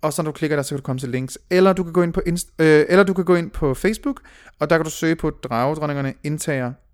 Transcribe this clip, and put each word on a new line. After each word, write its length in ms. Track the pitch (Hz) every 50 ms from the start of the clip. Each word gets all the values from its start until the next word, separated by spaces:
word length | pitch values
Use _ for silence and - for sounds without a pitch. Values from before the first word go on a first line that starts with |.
Og 120 | - 156 147
så 80 | -
når 100 | 165 156
du 40 | 143
klikker 200 | - - 151 147
der, 80 | 147 139
så 60 | -
kan 80 | 147 139
du 60 | 139
komme 160 | - 135 131
til 100 | 135 127
links. 280 | 120 127 131 131 - - _ _
Eller 240 | 180 180 185 190 190
du 100 | 175 190
kan 100 | 170 165
gå 100 | 180 175
ind 100 | 170 170
på 80 | 190 - 175
Inst-, 260 | 170 175 - - _ _
øh, 260 | 160 156 156 151 151 -
eller 140 | 175 185 202
du 100 | 185 190
kan 120 | 185 180
gå 100 | 165 180
ind 160 | 175 170 196
på 220 | - - - 143 131
Facebook, 480 | - - 185 220 214 - 285 269 - _ - - - - - _ _
og 100 | 151 147
der 80 | 170 165
kan 60 | 160
du 60 | 160
søge 240 | - - - 160 160
på 140 | 160 - 160
Dragedronningerne 840 | 143 - - - 120 113 123 139 156 156 151 147 147 143 135 135 131 _ _
indtager 480 | 147 151 151 - - 151 135 127 123 131 _ _ _